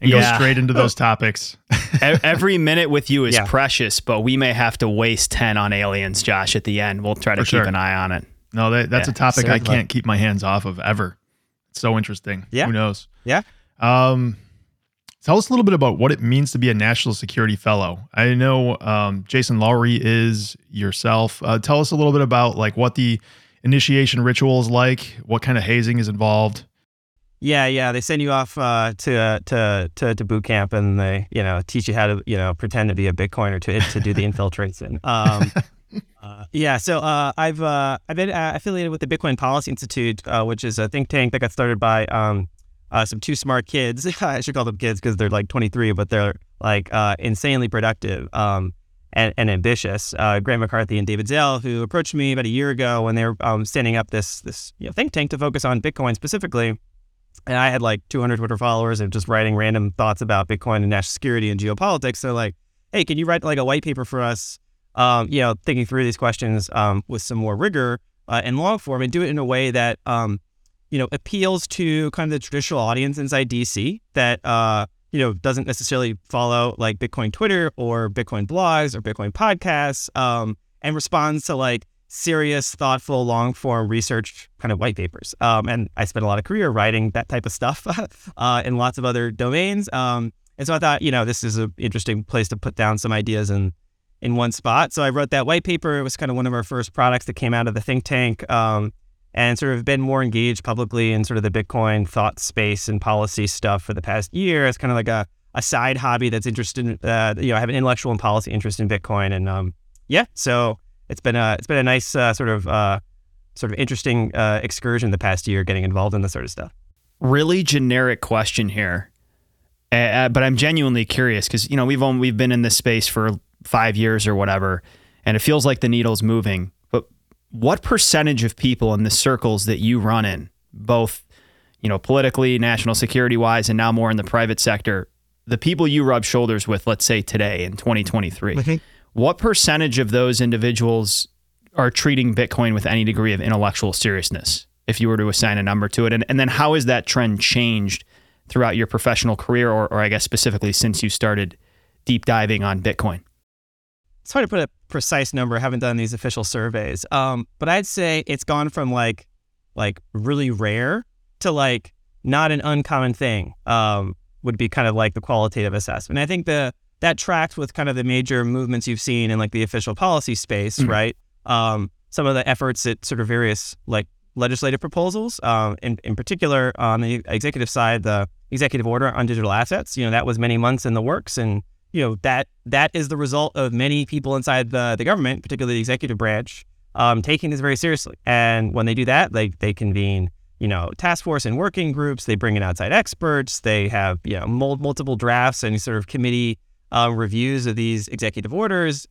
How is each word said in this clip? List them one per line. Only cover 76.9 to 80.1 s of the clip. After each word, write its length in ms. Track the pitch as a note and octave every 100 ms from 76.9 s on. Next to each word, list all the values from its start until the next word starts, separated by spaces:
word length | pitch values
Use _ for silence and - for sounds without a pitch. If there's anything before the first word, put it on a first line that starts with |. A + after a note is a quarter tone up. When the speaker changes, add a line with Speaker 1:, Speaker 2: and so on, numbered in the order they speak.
| G#2
Speaker 3:
Bitcoin 320 | A#2 - A2
Twitter 400 | - G#3+ F#3+ D#3+ -
or 320 | A#2+ A#2 A2+
Bitcoin 380 | G#2 A#2 G#2+ G2
blogs 480 | E3+ F3 D#3 D3
or 80 | A2
Bitcoin 300 | G#2+ G#2+ G#2
podcasts, 760 | - G#3+ F#3 F#3+ D3+ C#3+ C3+ -